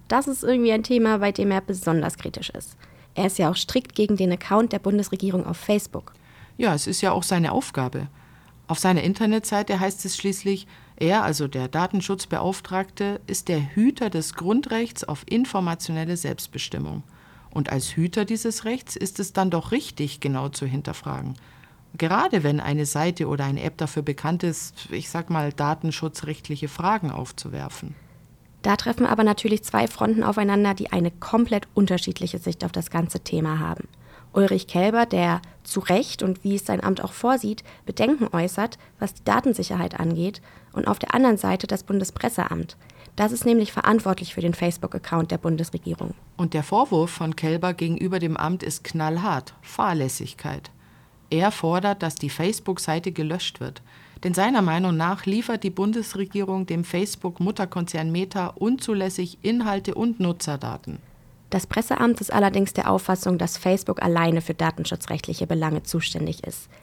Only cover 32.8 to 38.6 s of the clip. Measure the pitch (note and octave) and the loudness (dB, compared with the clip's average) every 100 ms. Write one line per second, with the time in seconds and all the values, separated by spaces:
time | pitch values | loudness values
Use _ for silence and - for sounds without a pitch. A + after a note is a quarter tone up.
32.8 | E3 E3+ E3+ F3+ - D#3 D#3+ D#3 D#3+ E3+ | -4 -2 -2 -4 -2 -2 0 0 -2 -4
33.8 | - - - - - G3+ G3 F#3+ - F3 | -8 -16 -20 -20 -2 4 4 4 0 2
34.8 | G3 A#3 A#3 F#3 F3 F3 - - - G3+ | 4 4 2 4 2 2 -2 -20 -6 -4
35.8 | - F#3 - - F#3+ F#3 G3+ G3 - F#3+ | 2 2 2 -2 -2 0 0 -2 0 -2
36.8 | F#3+ F#3+ F#3 - A#3+ C4 G#3 G#3+ - - | 0 -2 -4 -2 2 2 0 -6 -10 -18
37.8 | - - A3+ D4 A3 E3+ F3+ - | -10 0 2 4 2 0 0 0